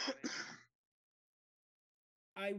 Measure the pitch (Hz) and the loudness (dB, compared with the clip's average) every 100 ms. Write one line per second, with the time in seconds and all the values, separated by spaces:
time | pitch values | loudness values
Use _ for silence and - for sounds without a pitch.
0 | - - - - - - - _ _ _ | 2 0 -2 -2 -4 -8 -16 _ _ _
1 | _ _ _ _ _ _ _ _ _ _ | _ _ _ _ _ _ _ _ _ _
2 | _ _ _ - 202 | _ _ _ 0 2